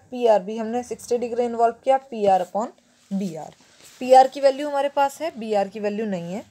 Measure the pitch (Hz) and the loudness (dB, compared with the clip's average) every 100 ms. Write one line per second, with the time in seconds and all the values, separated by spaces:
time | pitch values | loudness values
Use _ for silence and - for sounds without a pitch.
0 | _ 247 233 202 185 220 220 240 240 226 | _ 0 4 4 0 -8 -6 -6 -8 -12
1 | - 240 240 233 240 233 233 226 262 269 | -4 -4 -2 -4 -4 0 0 0 0 0
2 | - 226 202 185 175 196 247 - _ _ | 0 -2 2 2 0 -6 -6 -10 _ _
3 | - 196 190 156 151 - _ _ - - | -8 -6 -4 -8 -14 -18 _ _ -20 -8
4 | 254 254 262 285 277 269 294 277 277 285 | 6 8 8 4 0 0 -4 -4 -2 0
5 | 277 - 320 277 220 208 196 214 202 208 | -2 -2 -10 -8 -4 -4 -4 -6 -6 -6
6 | 220 185 170 202 311 | -6 -6 -8 -10 -12